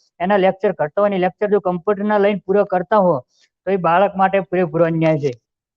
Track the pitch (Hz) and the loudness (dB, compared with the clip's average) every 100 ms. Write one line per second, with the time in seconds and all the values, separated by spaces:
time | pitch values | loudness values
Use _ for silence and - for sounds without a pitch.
0 | _ - 180 202 185 185 214 175 151 - | _ -8 -2 2 2 0 -2 -2 -4 -2
1 | 208 196 180 - 208 202 185 180 208 196 | -2 0 -2 -2 -2 0 -2 -4 -4 -4
2 | 208 214 196 202 - 202 190 185 180 220 | 0 0 0 0 0 0 0 -2 0 2
3 | 180 143 - _ _ _ 180 196 170 170 | 2 0 -6 _ _ _ -4 -2 2 2
4 | 196 190 190 196 185 180 175 160 165 165 | 2 2 0 0 -2 -2 0 0 0 2
5 | 160 156 139 117 _ _ _ | 0 0 -2 -6 _ _ _